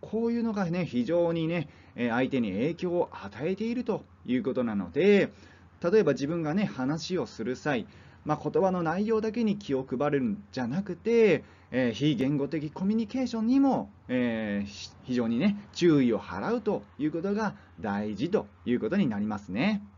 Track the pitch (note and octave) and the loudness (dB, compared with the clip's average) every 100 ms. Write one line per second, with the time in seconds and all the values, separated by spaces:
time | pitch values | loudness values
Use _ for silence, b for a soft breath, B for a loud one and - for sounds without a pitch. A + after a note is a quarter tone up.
0 | - G#3+ A#3 A#3 A#3 G#3 F3+ F3 E3+ B2 | -6 -4 -2 0 -2 -2 -2 0 -2 -2
1 | - E3+ E3+ E3+ D#3+ F3 D3 B B - | 2 2 2 2 0 -2 -4 B B -4
2 | A#2+ A#2 C3 C3+ A2 F#2 C3+ F3 F3+ F3 | 0 2 0 0 -2 0 -2 -2 -2 0
3 | - - - G#2 D3+ F#3+ A3+ A#3+ A#3+ F#3 | -2 -4 -14 -6 -4 -2 -2 -4 -2 -4
4 | - - - B2+ A#2+ B2+ A#2+ G2+ F2 G#2+ | -6 -18 -2 0 0 -2 -2 -2 -4 2
5 | F#3+ G3+ D3+ B B B B - E3 G#3+ | 6 6 4 B B B B -6 2 4
6 | G3+ - C#3 E3+ D#3 E3 G3+ A#3 F#3+ D#3+ | 4 2 0 -2 0 0 -2 -2 -2 -2
7 | - F3+ - - A2+ B2 D3+ C3 F#2+ B | -2 -2 -4 -4 -6 -4 -2 -2 -4 B
8 | B B - D3+ D3+ D3 F#3+ F#3 E3 F3 | B B -4 -2 0 2 2 2 0 0
9 | G#3+ A3 A3 A3 A3+ F#3+ - C3+ C3 B2 | 0 0 0 0 0 0 -2 -4 -2 -2
10 | D3 C#3+ B2 G2+ - - B2 D3+ G3+ F3 | 0 2 0 -4 -6 -6 -4 -4 -4 -6
11 | A3 A#3 A3 D3+ B B B B2 B2 G#2 | 2 6 6 4 B B B 0 0 2
12 | D3 B2+ C3 D3 C#3 D#3+ D3+ - F#3+ A3 | 0 2 2 0 0 -4 -6 -4 0 0
13 | A3 B3+ B3+ A3+ A3 C4+ C#4 F#3 G2+ - | -2 -2 -4 -2 2 4 4 2 -2 -14
14 | - B2 B2 A2+ G#2+ G2+ G2+ - - - | -4 0 0 0 -2 -2 -4 -10 -16 -16
15 | - B2 A2+ A#2 G3 G3+ B - F3 D3 | -4 -2 0 2 2 0 B 2 4 6
16 | B2 G#2 - F2+ C3 A#3+ G#3+ D#3+ - - | 6 2 -2 -6 -2 -2 -2 -4 -6 -4
17 | D3+ D#3+ F#3 G3+ A3 - B - G2+ G2+ | -4 -2 -2 -2 -2 -6 B -10 -4 -4
18 | G#2+ G2+ D#3 G3 G2+ - A2+ A#2+ G#2+ F#3 | -4 -4 -2 -2 -4 -10 -2 0 0 0
19 | D#3 G#2 G#2 G#2 - G2 F3+ G#3 - | 0 0 -4 -4 -6 -2 0 -2 -6